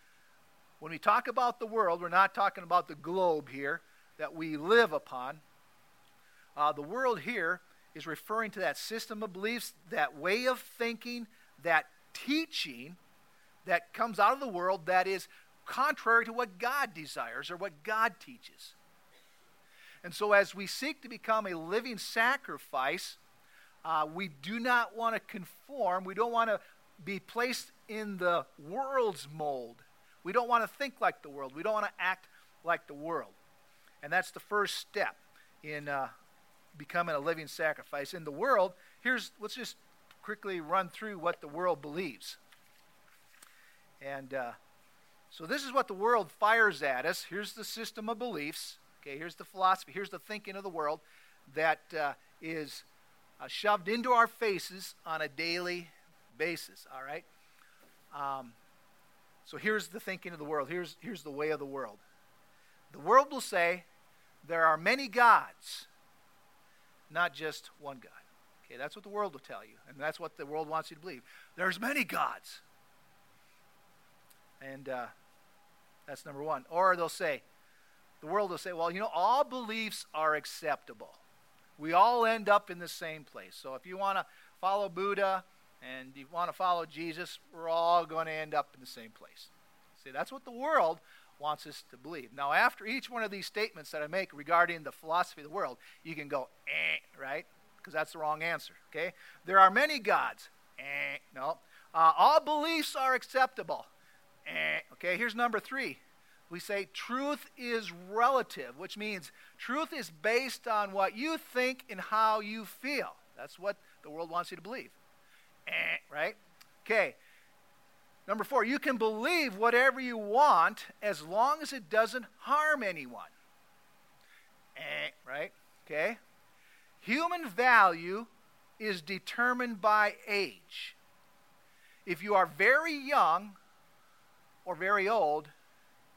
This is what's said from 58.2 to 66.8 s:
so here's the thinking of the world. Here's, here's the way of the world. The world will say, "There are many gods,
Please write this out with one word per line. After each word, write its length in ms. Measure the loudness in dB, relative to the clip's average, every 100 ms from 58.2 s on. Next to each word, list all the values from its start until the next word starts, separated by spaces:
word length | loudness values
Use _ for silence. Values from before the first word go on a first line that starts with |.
| -6 -6 -8 -18 _ _ _ _ _ _ _ _
so 140 | -16 -6
here's 320 | -2 -2 -4
the 100 | -12
thinking 320 | -10 -10 -10
of 80 | -10
the 60 | -4
world. 240 | -2 -2
Here's, 260 | -4 -6 -12
here's 220 | -12 -12
the 80 | -10
way 180 | -4 -2
of 100 | -2
the 60 | -4
world. 320 | -8 -10 -12 _ _ _ _ _ _ _ _ _
The 60 | -8
world 320 | 6 8 8
will 100 | -2
say, 420 | -2 2 2 2 -6 _ _ _ _ _ -4
"There 160 | 4
are 140 | 6 6
many 300 | 2 0 0
gods, 800 | 6 8 8 6 -10 -16 -16 -16 _ _ _ _ _ _ _ _ _